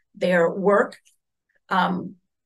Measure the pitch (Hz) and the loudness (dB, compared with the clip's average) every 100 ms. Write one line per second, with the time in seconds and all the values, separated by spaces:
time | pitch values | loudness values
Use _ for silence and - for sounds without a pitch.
0 | _ - 175 180 170 185 185 202 262 - | _ -6 0 2 2 0 2 2 0 -6
1 | _ _ _ _ _ _ - 190 180 180 | _ _ _ _ _ _ -6 -2 0 -2
2 | 170 - _ _ | -8 -16 _ _